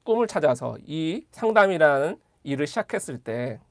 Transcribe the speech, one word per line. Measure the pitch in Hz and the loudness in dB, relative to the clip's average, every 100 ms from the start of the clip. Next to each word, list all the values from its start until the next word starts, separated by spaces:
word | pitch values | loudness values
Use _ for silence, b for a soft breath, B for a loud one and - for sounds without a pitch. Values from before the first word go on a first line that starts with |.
꿈을 | - 226 226 | -2 0 0
찾아서 | 180 151 127 120 110 - | 2 2 0 -4 -10 -10
이 | 156 160 214 - | -6 -4 -4 -10
상담이라는 | - 226 214 196 175 156 139 156 170 _ _ | -4 2 4 4 6 4 4 0 -4 _ _
일을 | 139 139 143 | -6 -4 -2
시작했을 | - - 196 - 127 | -4 -4 -6 -6 -10
때 | 117 117 123 110 _ | -8 -6 -6 -10 _